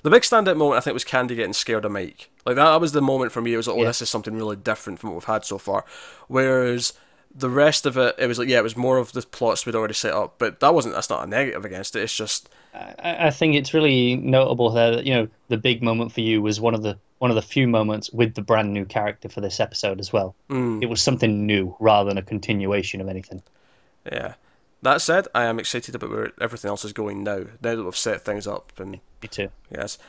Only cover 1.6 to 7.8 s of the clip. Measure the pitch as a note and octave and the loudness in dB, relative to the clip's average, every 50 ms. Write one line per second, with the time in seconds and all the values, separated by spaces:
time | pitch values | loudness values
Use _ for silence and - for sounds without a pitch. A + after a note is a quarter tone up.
1.6 | - - A2+ A2 G#2 G#2 G2+ G2+ F#2 D#2+ - - - _ _ _ - B2+ B2 C3+ | -2 -2 -2 -2 -2 -2 -4 -4 -6 -8 -10 -16 -20 _ _ _ -2 -2 2 6
2.6 | D3 D#3+ D#3 E3 E3+ D#3 C#3+ D3+ C#3 C3+ C3+ C3 B2+ A#2 - B2 A#2 A#2+ A#2 A2+ | 6 6 6 6 4 2 2 2 2 2 2 2 0 -2 -2 -2 -2 0 0 0
3.6 | A2+ A#2 F#2+ A2+ A#2 A#2 B2 - A#2+ - - A2 G2+ A2 G#2+ A2 A2 G#2+ G#2 G2+ | 0 0 0 2 2 0 0 -2 -4 -4 -4 -4 -6 -6 -8 -6 -6 -6 -6 -6
4.6 | G2 A#2 G#2+ - - G#2 F#2+ E2 - G#2+ E2+ F2 - - A2 G#2+ - - G2+ F#2+ | -4 -4 -4 -4 -4 -12 -12 -10 -10 -10 -10 -8 -4 -2 -4 -2 -2 -6 -10 -8
5.6 | - - G2 G2+ - - - - - - - - - - B2+ C3 C3 C3 C3 C3 | -6 -4 -4 -4 -4 -6 -14 -20 -20 -20 -20 -20 -12 -4 0 0 2 4 4 2
6.6 | B2+ B2 A#2+ A#2+ A#2 - - _ _ _ _ _ _ _ - C3+ C3+ B2+ B2 C#3 | 2 2 0 -2 -2 -6 -6 _ _ _ _ _ _ _ -12 -6 -4 0 2 4
7.6 | D3 D#3 D3 - | 4 4 4 2